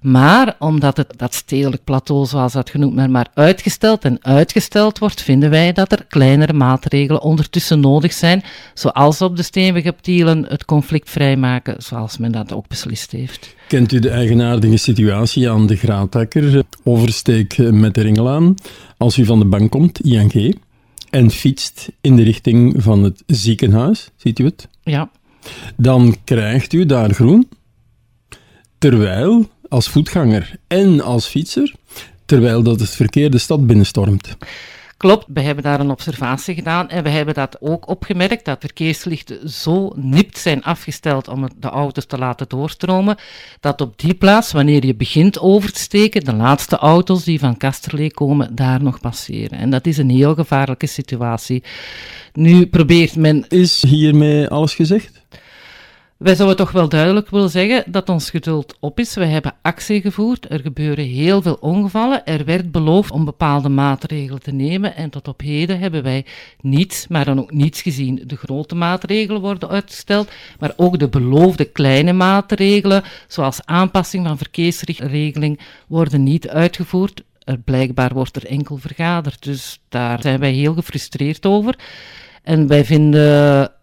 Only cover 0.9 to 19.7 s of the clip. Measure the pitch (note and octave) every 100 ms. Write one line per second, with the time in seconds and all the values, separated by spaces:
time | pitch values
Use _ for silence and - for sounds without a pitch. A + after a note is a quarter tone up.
0.9 | C3+ C#3 - B2 - - C3+ C#3 B2+ -
1.9 | C3+ - C#3+ C3+ C#3 B2+ C3 B2 C#3 C#3+
2.9 | B2 C3 B2+ A#2+ - D3+ F#3+ - - G#3+
3.9 | A3 C#3+ B2 - C#3 E3 A3 - G#3+ G#3+
4.9 | G#3 G#3+ - - C3+ D3+ D#3 E3+ F3 F#3+
5.9 | - - D3+ C3 C#3 D3+ D3+ B2+ C3 -
6.9 | C#3 C#3 D#3 D#3 D#3 D3 F3 - D#3 C#3
7.9 | C#3+ E3 - E3+ F#3 - - - - -
8.9 | - C#3+ D#3 F#3 F3 F3 G3 F#3+ F3 E3
9.9 | E3+ - F3 E3 D#3+ - C#3 - D3+ C#3
10.9 | D#3 - - C#3 C3+ B2+ B2 - - -
11.9 | A#2 A2 - A#2 A2+ G#2 G#2 - - -
12.9 | A2+ - B2 B2+ - - _ - C#3 A#2
13.9 | B2+ A2+ A#2+ A#2 A#2 A#2 A#2+ G#2+ A2 -
14.9 | A2 G#2+ G2+ A#2+ - B2 A2 G#2+ G#2+ -
15.9 | G2+ G2 A#2 A2+ - C#3+ C#3 C3 - -
16.9 | A#2 A#2 A2 - A2+ G2+ - A#2 G#2+ G#2+
17.9 | G2+ G#2+ G#2+ B2 C#3+ E3+ F#3+ - - -
18.9 | _ A#2+ A#2+ A2+ A2+ G2+ G2 G#2+